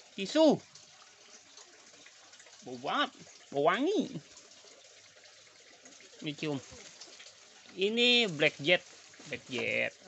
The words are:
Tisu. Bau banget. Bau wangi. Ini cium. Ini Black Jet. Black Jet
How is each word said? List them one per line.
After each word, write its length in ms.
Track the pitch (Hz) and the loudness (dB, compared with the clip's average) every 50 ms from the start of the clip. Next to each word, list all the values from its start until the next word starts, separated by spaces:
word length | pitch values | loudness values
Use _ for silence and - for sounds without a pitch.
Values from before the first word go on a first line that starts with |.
| - - | -20 -14
Tisu. 480 | - - 190 - - 302 320 294 196 - - - - - - - - - - - - - - - - - - - - - - 359 - - - - - - - - - - - - - - - - - - - 127 | -10 -8 -6 0 4 6 6 6 6 4 -2 -10 -20 -20 -20 -20 -20 -20 -20 -20 -20 -20 -20 -20 -20 -20 -20 -20 -20 -20 -20 -20 -20 -20 -20 -20 -20 -20 -20 -20 -20 -20 -20 -20 -20 -20 -20 -20 -20 -18 -16 -14
Bau 80 | 131 120 | -12 -10
banget. 280 | 131 160 214 277 285 - - - - - - - - - - | -6 -4 -2 -2 -4 -4 -8 -14 -20 -20 -20 -20 -16 -6 -2
Bau 160 | 143 143 170 | 0 2 2
wangi. 400 | 185 226 285 370 427 320 - - - 151 - - - - - - - - - - - - - - - - - - - - - - - - - - - - - - - - - - - - - - - - - | 2 2 0 0 0 0 -2 -4 -6 -12 -14 -16 -20 -20 -20 -20 -20 -20 -20 -20 -20 -20 -20 -20 -20 -20 -20 -20 -20 -20 -20 -20 -20 -20 -20 -20 -20 -20 -20 -20 -20 -20 -20 -20 -20 -20 -20 -20 -18 -12 -10
Ini 60 | 151 143 | -10 -8
cium. 240 | - 160 151 143 131 - - - - - - - - - - - - - - - - - - - - - - - 180 | -6 -6 -6 -6 -6 -8 -14 -20 -20 -20 -20 -20 -20 -20 -20 -20 -20 -20 -20 -20 -20 -20 -20 -20 -20 -20 -16 -4 -2
Ini 480 | 190 208 226 240 240 247 240 240 233 | -2 0 2 2 4 4 4 4 2
Black 320 | 196 156 143 156 147 - - | 0 0 2 2 2 0 0
Jet. 240 | 139 160 180 170 - - - - - - - - - 147 | 0 2 2 2 0 -6 -20 -20 -20 -20 -20 -20 -14 -14
Black 120 | 131 117 - | -14 -14 -10
Jet 480 | - 127 117 113 113 113 117 117 113 - - - | -8 -6 -4 -4 -2 -2 -2 -2 -4 -6 -12 -16